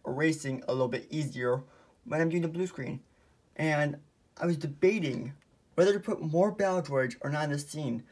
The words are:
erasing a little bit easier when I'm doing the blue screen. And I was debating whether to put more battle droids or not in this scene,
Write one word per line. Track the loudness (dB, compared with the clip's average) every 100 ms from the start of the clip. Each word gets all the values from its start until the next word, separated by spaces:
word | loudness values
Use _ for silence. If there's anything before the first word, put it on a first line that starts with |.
| -8
erasing | 0 2 2 -2 -4 -2
a |
little | 0 0
bit | -2 -4
easier | -4 -4 -2 0 0 -4 -18 -20 _ -6
when | 0
I'm | 0
doing | 0
the | -2
blue | -2 -4
screen. | -6 -8 -8 -12 _ _ _ _ -4
And | 0 2 0 -2 -12 _ _ -4
I | 0
was | 0
debating | -2 2 4 4 0 -2 -6 -12 _ _ _ 4
whether | 4
to | 4
put | 0 -4
more | 0 2 2
battle | 2 0 0
droids | 0 0 0 -2
or | -4
not | -2 -2
in |
this | -2 -4
scene, | -6 -4 -4 -8